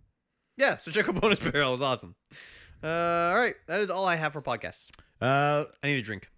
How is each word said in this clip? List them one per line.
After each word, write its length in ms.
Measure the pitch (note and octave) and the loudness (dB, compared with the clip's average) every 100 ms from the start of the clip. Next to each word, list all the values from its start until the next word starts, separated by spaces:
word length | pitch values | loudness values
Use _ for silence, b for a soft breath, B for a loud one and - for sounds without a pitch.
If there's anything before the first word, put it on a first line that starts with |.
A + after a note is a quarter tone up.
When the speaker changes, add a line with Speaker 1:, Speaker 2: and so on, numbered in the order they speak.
| _ _ _ _ _ - | _ _ _ _ _ 0
Speaker 1:
yeah, 200 | C4+ D#3+ | 0 0
so 140 | - | -2
check 160 | G3+ B3 | 0 0
out 80 | |
<laughs> 60 | F#3 | 2
Bonus 180 | G#3+ G3+ | 2 2
Barrel. 300 | D#3 C#3+ C3+ | 2 2 2
It 20 | |
was 100 | B2+ | 0
awesome. 340 | C#3 B2 F2+ - _ B B B B B | 0 -2 -6 -20 _ B B B B B
Uh, 40 | D#3 | -4
all 500 | E3 E3+ E3+ E3+ G3+ | -2 0 2 2 2
right. 160 | A#3 - - | 2 -2 -6
That 140 | F#3 | -4
is 80 | G3+ | -2
all 160 | F#3 | 0
I 100 | F#3+ | 0
have 180 | E3+ D#3 | 2 -2
for 80 | D3 | -4
podcasts. 480 | C3 A#2 E2 - - - B B | -6 -4 -6 -12 -18 -20 B B
Speaker 2:
Uh, 440 | B2 C#3 D3 D3 D3+ - | 2 4 4 2 -2 -4
Speaker 1:
I 40 | C#3+ | -2
need 120 | C#3 | -2
a 20 | |
drink. 280 | A2 G2+ - | -2 -10 -12